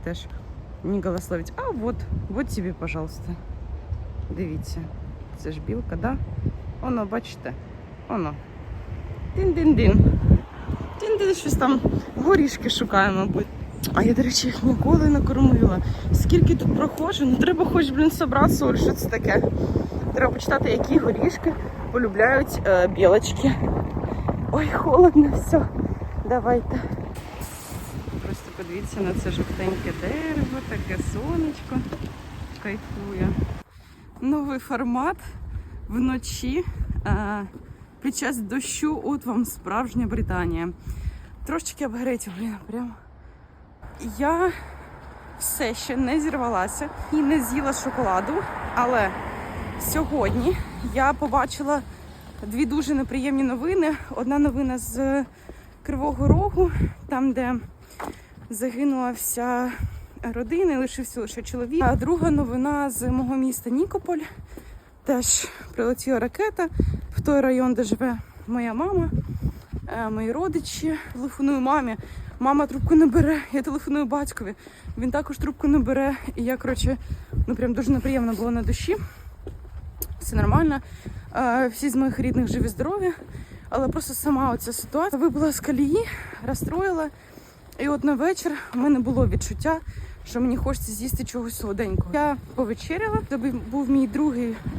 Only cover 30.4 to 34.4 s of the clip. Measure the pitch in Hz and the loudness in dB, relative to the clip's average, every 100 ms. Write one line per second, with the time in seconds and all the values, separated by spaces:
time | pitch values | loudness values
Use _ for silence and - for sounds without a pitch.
30.4 | 254 262 254 214 - 185 - - 277 339 | -2 -2 -6 -6 -4 -4 -4 -4 -2 0
31.4 | 311 285 - 262 - - - - - - | -2 -4 -4 -4 -4 -6 -10 -10 -14 -12
32.4 | - - 208 208 - 208 202 190 185 - | -12 -10 -8 -8 -8 -10 -8 -2 -2 0
33.4 | - - - - - - - - 254 302 | -2 -6 -12 -20 -20 -20 -20 -6 -2 0